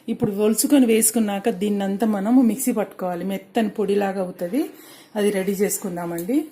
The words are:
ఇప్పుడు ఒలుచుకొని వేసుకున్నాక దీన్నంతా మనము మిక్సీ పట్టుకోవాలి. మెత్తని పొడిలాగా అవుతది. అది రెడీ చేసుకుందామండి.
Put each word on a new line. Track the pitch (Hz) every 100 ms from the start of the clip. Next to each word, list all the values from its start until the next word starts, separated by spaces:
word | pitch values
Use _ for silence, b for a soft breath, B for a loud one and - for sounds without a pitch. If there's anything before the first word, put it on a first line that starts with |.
| -
ఇప్పుడు | 233 226 196 208
ఒలుచుకొని | 220 269 285 247
వేసుకున్నాక | 220 220 233 208 196 233 233
దీన్నంతా | 208 202 196 196 214 208
మనము | 202 254 233
మిక్సీ | 208 - 240
పట్టుకోవాలి. | 196 - 180 175 185
మెత్తని | 190 - - 220 208
పొడిలాగా | 196 202 196 190 180
అవుతది. | 180 175 240 339 B B B B 214
అది | 202 196
రెడీ | 190 190
చేసుకుందామండి. | 196 - 196 175 170 170 180 277 311